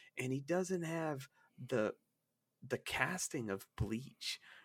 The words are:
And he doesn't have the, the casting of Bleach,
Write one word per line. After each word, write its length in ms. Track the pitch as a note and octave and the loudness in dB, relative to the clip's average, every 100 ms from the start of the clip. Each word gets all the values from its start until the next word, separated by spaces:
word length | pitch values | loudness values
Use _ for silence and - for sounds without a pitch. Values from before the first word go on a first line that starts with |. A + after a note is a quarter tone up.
| - - | -12 -4
And 160 | B2+ | 0
he 60 | C3+ | 0
doesn't 400 | C#3 F3 F#3 F#3 | 2 2 2 0
have 460 | D#3+ E3 D#3+ C3+ C3+ _ - - | 0 0 0 -2 -6 _ -20 -12
the, 320 | B2+ A#2+ G#2+ - _ _ _ _ _ _ B2+ | 0 4 4 0 _ _ _ _ _ _ -4
the 100 | B2 | -4
casting 680 | - - C3+ F3+ - C#3+ A2 | 0 2 2 2 -2 -2 0
of 160 | G2 - - | -2 -4 -2
Bleach, 640 | G#2 A2+ C3+ - - - - - | 0 0 -4 -8 -6 -6 -10 -20